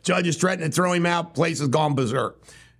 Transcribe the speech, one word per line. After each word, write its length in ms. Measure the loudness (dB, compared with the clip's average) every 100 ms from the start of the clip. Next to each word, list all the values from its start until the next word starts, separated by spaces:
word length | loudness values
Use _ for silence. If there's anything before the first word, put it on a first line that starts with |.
Judges 360 | -2 0 0 0
threatening 320 | 0 0 -2
to 40 |
throw 200 | 0 2
him 100 | 2
out. 300 | 2 0 -2
Place 240 | -2 -2 0
has 100 | 0
gone 260 | 2 2
berserk. 480 | 0 0 -2 -4 -8 -20 -20 -20 _